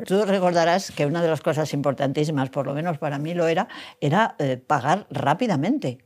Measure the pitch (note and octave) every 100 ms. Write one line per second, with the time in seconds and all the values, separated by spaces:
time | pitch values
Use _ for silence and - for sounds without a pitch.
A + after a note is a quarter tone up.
0 | - F#3+ G#3 G3 F3+ E3+ E3 F3+ - -
1 | D3 E3+ E3+ D#3 - D3+ D3+ D3 C#3+ C3
2 | C#3 C#3+ D3+ D3 C3 D3 B2+ C#3+ E3+ D3
3 | D#3 C#3 D3+ F3 E3 E3 A3+ - - -
4 | D3 E3+ A3 - C#3 B2+ - D3 B2 F#3
5 | - B2 B2 D#3 B3 D#3+ E3 C#4+ C#3 B2